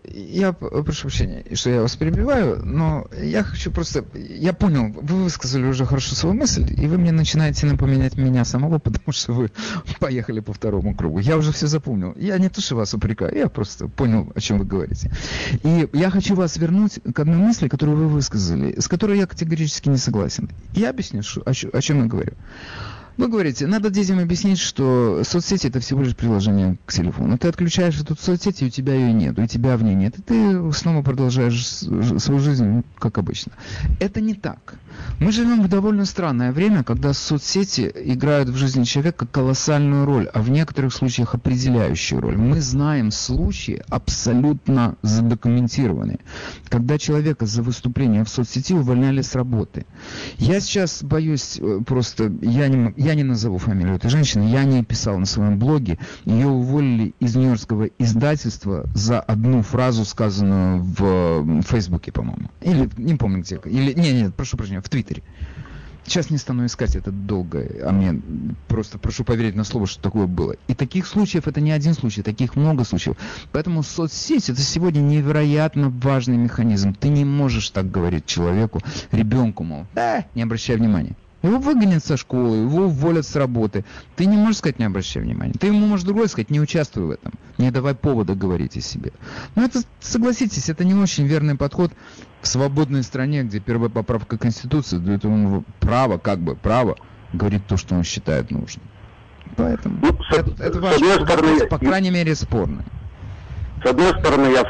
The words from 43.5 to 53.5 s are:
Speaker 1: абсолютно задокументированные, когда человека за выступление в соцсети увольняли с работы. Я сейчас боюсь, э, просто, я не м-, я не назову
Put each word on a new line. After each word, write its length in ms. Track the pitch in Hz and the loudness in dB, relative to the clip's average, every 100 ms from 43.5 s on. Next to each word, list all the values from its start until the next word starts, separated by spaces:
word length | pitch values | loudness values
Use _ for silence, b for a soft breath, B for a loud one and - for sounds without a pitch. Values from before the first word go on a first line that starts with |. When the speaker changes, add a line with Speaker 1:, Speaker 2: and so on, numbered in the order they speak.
| 196 - - - | -2 -6 -8 -6
Speaker 1:
абсолютно 1080 | 131 - - - 123 139 151 - 131 117 - | -6 -4 -4 0 2 2 0 2 2 2 0
задокументированные, 1160 | 107 110 117 120 120 120 120 - 127 73 52 - - B B B - | 0 2 2 2 2 2 2 2 0 0 -2 -6 -10 B B B -4
когда 260 | 120 120 151 | -2 2 0
человека 460 | - 151 151 151 | 0 0 2 0
за 180 | 110 113 | -2 -2
выступление 640 | 120 117 127 123 135 107 | -2 -2 -2 0 2 2
в 40 | 110 | 2
соцсети 420 | - 117 131 139 | -2 -2 -2 0
увольняли 480 | 185 127 123 135 135 | 2 4 4 4 2
с 140 | 131 | -2
работы. 500 | 127 127 117 95 - - B B B B B | -2 0 0 -2 -6 -12 B B B B B
Я 220 | 123 190 | 0 0
сейчас 420 | 196 202 180 - | 0 -2 -2 -4
боюсь, 560 | 143 156 160 147 - - | -2 -2 0 -2 -4 -6
э, 200 | 95 101 113 | -4 -2 0
просто, 460 | 127 120 - 110 87 | 0 -2 -2 -2 0
я 260 | 107 120 143 | 0 2 4
не 80 | 131 | 4
м-, 180 | 117 98 | 2 2
я 120 | 151 | 0
не 100 | 156 | 2
назову 340 | 135 117 110 | 2 0 -2